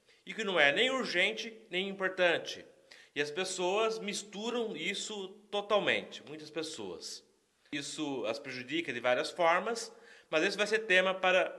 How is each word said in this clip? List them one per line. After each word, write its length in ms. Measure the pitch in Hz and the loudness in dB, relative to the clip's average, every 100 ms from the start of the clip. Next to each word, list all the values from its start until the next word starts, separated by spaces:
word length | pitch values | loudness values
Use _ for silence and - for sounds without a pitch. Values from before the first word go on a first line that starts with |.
| _ _ - | _ _ -12
e 80 | |
o 20 | 196 | -6
que 80 | |
não 160 | 202 175 | 0 6
é 120 | 143 | 6
nem 180 | 165 254 | 6 2
urgente, 680 | 262 202 175 196 220 233 - - | 0 0 2 0 0 -8 -12 -8
nem 180 | 180 196 | -4 -4
importante. 760 | 190 185 185 175 147 - - - - - - - 139 | -2 -2 2 4 2 -2 -12 -16 -20 -20 -20 -8 -4
E 60 | |
as 100 | 147 | -4
pessoas 680 | 185 185 - 180 202 220 220 | -4 -4 -2 0 2 0 -2
misturam 760 | 202 190 - 196 226 240 214 156 | -6 -6 -8 -8 -4 -2 -2 -4
isso 540 | 170 196 - 208 190 - - | -4 -4 -6 -8 -10 -12 -8
totalmente, 760 | 208 202 214 160 107 95 - - | -4 2 2 4 2 0 -12 -14
muitas 240 | 151 - | -14 -10
pessoas. 720 | 165 151 - 98 80 - - - _ _ _ _ | -8 -8 -8 -10 -10 -12 -14 -18 _ _ _ _
Isso 520 | 143 139 - 147 135 104 | -10 -8 -6 -4 -2 -4
as 120 | 117 | -4
prejudica 560 | 135 127 123 160 156 | -6 -10 -4 -2 -2
de 60 | 120 | 0
várias 320 | 123 123 156 | 2 2 2
formas, 600 | - 165 175 208 233 - - - - - | 2 4 4 2 -4 -8 -14 -20 -20 -2
mas 140 | 160 | 2
esse 140 | 190 190 | 2 2
vai 100 | 202 | 0
ser 120 | 214 | 0
tema 340 | 220 185 185 | 4 4 6
para 380 | 185 185 185 160 | 4 4 4 4